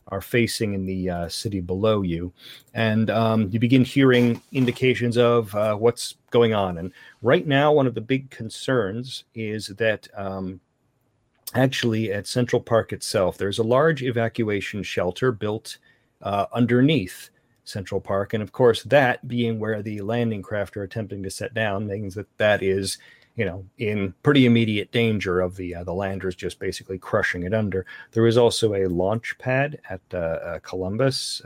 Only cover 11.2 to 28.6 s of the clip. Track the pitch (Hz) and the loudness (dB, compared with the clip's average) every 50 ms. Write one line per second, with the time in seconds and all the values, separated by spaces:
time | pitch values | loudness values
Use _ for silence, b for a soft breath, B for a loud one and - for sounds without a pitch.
11.2 | _ _ _ _ _ - - 127 131 135 131 - - 120 110 110 113 104 98 101 | _ _ _ _ _ -4 0 0 2 2 0 0 -2 0 0 0 -2 -2 -4 -6
12.2 | 98 - - 123 123 117 - 120 - - 120 110 107 - 107 - - - - 110 | -6 -4 -2 -2 0 0 0 -2 0 2 2 2 2 0 -4 -10 -6 -2 0 2
13.2 | 95 90 87 - 95 98 101 110 113 110 120 131 151 165 160 135 127 131 117 117 | 2 2 0 0 -4 -2 -2 -2 0 2 2 4 4 2 0 0 -2 -4 -2 -2
14.2 | 113 113 - - 117 107 104 101 95 - - 104 90 - - - 92 90 92 - | -2 -2 -2 -2 -2 -2 -2 -2 -4 -6 -8 -8 -8 -6 -4 -2 -2 -2 -2 -2
15.2 | 127 127 117 98 107 107 104 110 - - - b b b b b b b _ _ | 0 -2 0 -2 -4 -4 -4 -6 -8 -12 -18 b b b b b b b _ _
16.2 | - 101 98 101 98 - - 120 123 117 120 123 127 143 165 131 92 90 - - | -8 -4 -2 -2 -2 -2 0 0 2 4 4 6 6 4 4 2 -2 -4 -8 -14
17.2 | - - _ _ _ _ _ _ _ - - 104 95 - - 95 - - 101 98 | -20 -20 _ _ _ _ _ _ _ -12 -10 -10 -8 -6 -6 -6 -4 -2 -2 -2
18.2 | 101 - - 107 107 95 - - 131 120 113 - - 110 135 147 135 123 123 - | -2 -2 -4 -6 -6 -4 0 4 6 6 6 4 2 2 4 4 6 4 2 -2
19.2 | - 127 123 120 117 113 113 107 104 107 110 104 104 110 104 104 98 101 113 120 | -4 -4 -2 -2 0 0 -2 -2 -2 -2 -4 -4 -4 -6 -6 -6 -4 -2 0 0
20.2 | 120 113 110 101 92 - 110 104 101 95 - 104 101 95 - 113 110 98 107 98 | 0 0 -2 -4 -6 -6 -4 -4 -4 -4 -6 -8 -10 -8 -6 -8 -8 -8 -8 -10
21.2 | 95 95 - - 107 - - 113 110 107 98 98 110 104 98 104 107 98 92 107 | -10 -10 -8 -8 -10 -6 -4 -2 -2 0 -2 -2 -4 -4 -6 -6 -6 -8 -8 -10
22.2 | 101 - _ - 107 104 104 98 95 95 95 98 98 95 - b b b b b | -12 -10 _ 2 4 4 4 4 2 0 0 0 -2 -4 -6 b b b b b
23.2 | b b _ - 110 92 85 98 98 92 _ - 120 104 104 104 98 95 87 _ | b b _ -4 -4 -4 -4 -8 -12 -16 _ -6 -4 -2 -2 0 -2 -4 -4 _
24.2 | - 147 147 143 131 120 117 117 117 110 107 104 101 - - 120 117 113 110 101 | 2 4 6 8 8 8 6 6 4 4 2 0 -2 -2 0 0 2 2 0 0
25.2 | 92 95 87 92 90 90 92 95 92 87 87 85 90 92 85 92 101 95 95 95 | 0 0 0 0 0 0 -2 -6 -10 -10 -10 -8 -8 -6 -4 -4 -4 -4 -4 -4
26.2 | 92 95 90 - - 90 - - 101 95 90 - - - 95 92 - - - 107 | -4 -6 -6 -6 -8 -10 -8 -6 -6 -6 -6 -8 -8 -10 -10 -10 -6 -2 -2 0
27.2 | 92 - - 90 87 90 107 110 107 101 87 95 92 B B B B B - 113 | 0 -2 -4 -4 -4 -2 0 0 0 0 -2 -4 -6 B B B B B 0 4
28.2 | 113 117 110 123 120 117 - - | 4 6 6 6 6 4 4 2